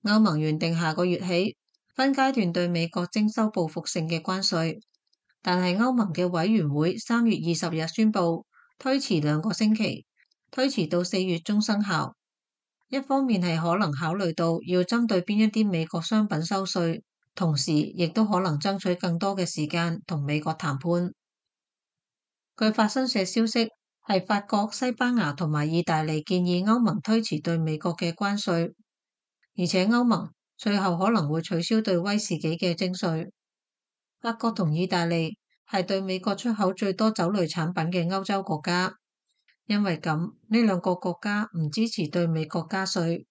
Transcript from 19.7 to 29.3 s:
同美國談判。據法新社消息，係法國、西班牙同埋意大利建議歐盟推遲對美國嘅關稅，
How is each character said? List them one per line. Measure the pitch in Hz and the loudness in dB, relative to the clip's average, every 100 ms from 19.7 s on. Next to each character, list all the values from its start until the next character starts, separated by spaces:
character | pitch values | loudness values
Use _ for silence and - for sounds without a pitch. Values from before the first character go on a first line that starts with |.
| 170 170 165 - | 0 -2 -4 -4
同 | 160 | -4
美 | 143 151 | -2 -2
國 | 151 | -2
談 | 151 156 139 | -4 -4 -4
判。 | 170 175 180 - _ _ _ _ _ _ _ _ _ _ _ _ _ - | 0 0 0 -6 _ _ _ _ _ _ _ _ _ _ _ _ _ -2
據 | 220 | 0
法 | 214 214 | 2 2
新 | 262 262 | 2 0
社 | 220 | 0
消 | 185 - 226 | 0 0 2
息， | 233 226 _ _ _ - | 2 -2 _ _ _ -2
係 | 196 185 | -2 0
法 | 202 | -2
國、 | 202 208 214 | 0 0 0
西 | - 254 | -2 -4
班 | 240 247 247 | 0 2 2
牙 | 165 | 0
同 | - 160 | 0 -2
埋 | 151 151 | 0 2
意 | 165 | 0
大 | 175 160 | 2 0
利 | 156 156 | 0 -2
建 | 151 180 | 0 0
議 | 180 180 196 | 2 2 2
歐 | 233 | 4
盟 | 226 208 | 2 0
推 | - 226 | 0 0
遲 | 220 151 | 0 -4
對 | 170 170 | -2 0
美 | 160 156 | 0 -2
國 | 175 165 | -2 -2
嘅 | 170 | -4
關 | 165 202 202 | -2 -2 -2
稅， | - 170 170 - _ _ _ _ _ | 0 0 0 -6 _ _ _ _ _